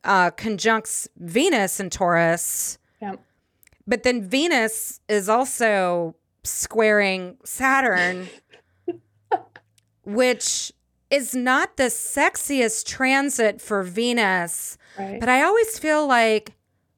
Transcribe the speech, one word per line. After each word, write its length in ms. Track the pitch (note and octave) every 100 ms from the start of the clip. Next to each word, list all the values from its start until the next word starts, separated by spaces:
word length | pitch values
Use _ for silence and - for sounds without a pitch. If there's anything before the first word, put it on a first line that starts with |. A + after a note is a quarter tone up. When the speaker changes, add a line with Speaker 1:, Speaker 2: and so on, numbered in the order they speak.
Speaker 1:
uh, 260 | - G3 F3
conjuncts 760 | - A3 G3 A3+ A3 A3 - - -
Venus 600 | E3+ G3 F#4 C4 F#3+ -
in 100 | F#3
Taurus. 880 | - F3+ E3+ E3 E3 - - - - _ _
Speaker 2:
Yep. 180 | G3+ F#3+ _ _ _ _ _ _ -
Speaker 1:
But 180 | A#3
then 180 | B3 B3 F#3+
Venus 760 | C4 F4 C4+ A3 A3 - - -
is 220 | G#3 F#3+
also 840 | A3+ C4 - A3+ G3+ F3+ F3 E3 - _ _
squaring 920 | - - - A3 G#3+ G#3 G3 F#3+ F3+ F3
Saturn, 840 | - - C4 C4+ B3+ F3+ F3+ F#3 F#3 - _ - _ _ -
Speaker 2:
<laughs> 100 | F4 _ _ _ - - - _ _ _ _
Speaker 1:
which 680 | G3 G#3+ B3+ A#3+ - - - _ _ _ _
is 240 | C#4+ B3
not 420 | B3+ B3 C4+ F#4 -
the 80 |
sexiest 1040 | B3+ - - - E4 - - C#4 G3+ - -
transit 720 | - C4 C4+ C#4+ B3+ G#3+ -
for 220 | - G#3
Venus. 920 | F3+ F3+ A#3+ A#3+ G3+ F#3 E3+ - - - _ -
Speaker 2:
Right. 220 | G3 G3+
Speaker 1:
But 80 | B3
I 140 | B3+
always 360 | E4 A4 A4 -
feel 280 | D#4 D4+ D4
like 460 | A#3+ A3+ G#3+ - _ _ _ _